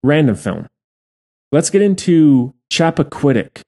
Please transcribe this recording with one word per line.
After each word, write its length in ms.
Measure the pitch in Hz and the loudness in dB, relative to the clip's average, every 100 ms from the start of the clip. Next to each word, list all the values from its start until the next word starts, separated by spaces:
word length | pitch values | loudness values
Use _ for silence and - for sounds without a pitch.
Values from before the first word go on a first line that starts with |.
random 340 | 127 156 143 98 | 0 2 0 -2
film. 300 | 101 85 85 _ _ _ _ _ _ _ _ | -6 -10 -12 _ _ _ _ _ _ _ _
Let's 180 | 143 - | -2 0
get 120 | 196 | 0
into 720 | 202 185 - 170 151 135 123 _ _ | 0 0 0 4 4 2 0 _ _
Chappaquiddick 880 | - 165 160 139 - 143 120 - - | -2 -2 -2 -6 -2 -2 -2 -4 -16